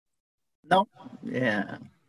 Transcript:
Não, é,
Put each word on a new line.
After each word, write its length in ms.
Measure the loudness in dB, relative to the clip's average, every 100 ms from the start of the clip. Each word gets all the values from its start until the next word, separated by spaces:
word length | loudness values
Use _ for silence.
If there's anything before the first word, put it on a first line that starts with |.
| _ _ _ _ _ _
Não, 240 | 2 2 2 -6 -20 -14 -6
é, 520 | 0 0 0 -2 -10 -16 _